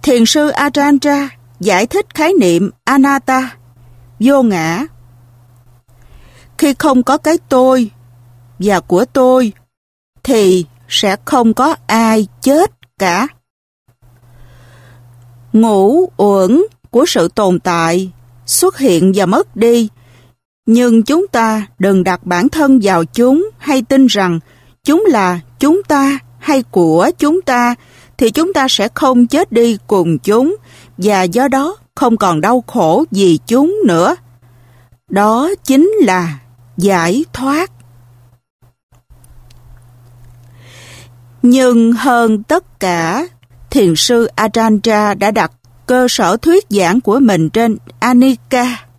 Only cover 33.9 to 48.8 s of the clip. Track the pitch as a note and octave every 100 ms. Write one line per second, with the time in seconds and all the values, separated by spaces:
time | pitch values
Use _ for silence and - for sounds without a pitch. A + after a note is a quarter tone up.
33.9 | E3 F#3 F4+ _ _ _ _ _ _ _
34.9 | _ _ G3 G#3 A3+ D#4 G4+ - C4+ F4
35.9 | A4 B3 F#3 E3+ C#3+ - _ _ - F#3
36.9 | F#3 E3 A3 E4 - C4 D4 F#4+ - -
37.9 | _ _ _ _ _ _ _ _ _ _
38.9 | _ _ - - - - - - - -
39.9 | - - - - - - - - - -
40.9 | - - - - _ B3 B3+ B3+ A#3 A3+
41.9 | A#3 C4+ A#3+ A#3 G#3+ G#3+ D#4+ - _ F#3
42.9 | F3 E3 G#3 F4+ _ _ - - - F#3
43.9 | D#3+ - A#3 A#3 - G#3+ A3+ A3+ G#3+ A3+
44.9 | G#3+ G#3 G3+ G3+ G#3+ E3 _ _ _ -
45.9 | B3+ B3 - F#3 A3 - F4 - G3+ F3
46.9 | G#3+ A3+ A3+ B3+ F#3 D#3+ - A#3 G#3+ -
47.9 | - A#3 B3 C4 B3 _ B3+ B3 A#3+